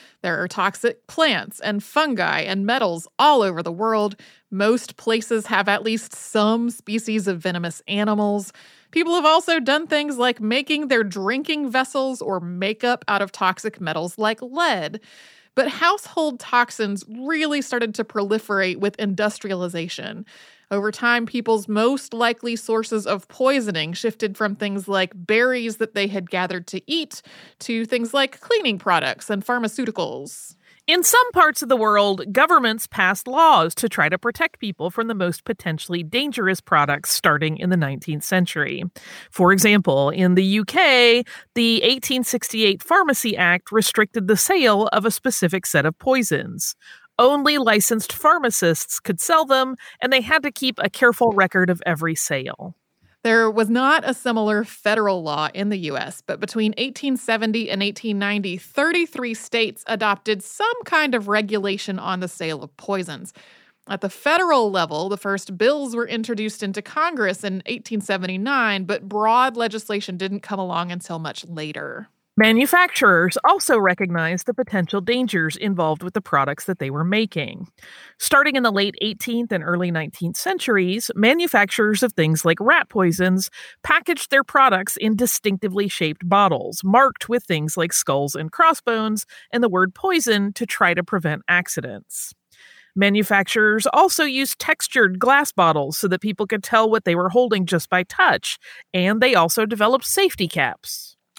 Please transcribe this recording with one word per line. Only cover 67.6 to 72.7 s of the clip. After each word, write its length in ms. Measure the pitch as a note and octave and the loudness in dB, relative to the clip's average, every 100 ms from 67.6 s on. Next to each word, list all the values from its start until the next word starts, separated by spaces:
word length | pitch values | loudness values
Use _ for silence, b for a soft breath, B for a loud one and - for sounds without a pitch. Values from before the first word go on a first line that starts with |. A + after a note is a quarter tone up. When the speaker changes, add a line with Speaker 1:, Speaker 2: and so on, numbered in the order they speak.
Speaker 1:
eighteen 360 | - A#3 - G#3+ | -6 -10 -6 -6
seventy-nine, 840 | G3+ F#3+ F#3 F#3 A#3 C#4 A3+ G3 | -4 -4 -4 -4 -2 0 0 -2
but 240 | F3+ G3+ F#3+ | -4 -6 -4
broad 480 | G#3 G#3+ B3 C4 A#3 | 0 2 4 2 0
legislation 600 | A3+ G#3+ - G#3 G3+ F3+ | -4 -4 -6 -6 -6 -6
didn't 240 | F#3+ G3 | -6 -6
come 180 | - G3 | -6 -6
along 320 | F#3 E3+ F3 | -4 -4 -4
until 300 | F3 - E3 | -8 -8 -10
much 260 | D#3 - F3 | -8 -12 -12
later. 640 | D#3+ D#3 D3+ C#3+ - G#3+ _ _ - | -10 -10 -10 -12 -12 -16 _ _ 4
Speaker 2:
Manufacturers 1000 | A3 A3+ C#4+ | 4 6 4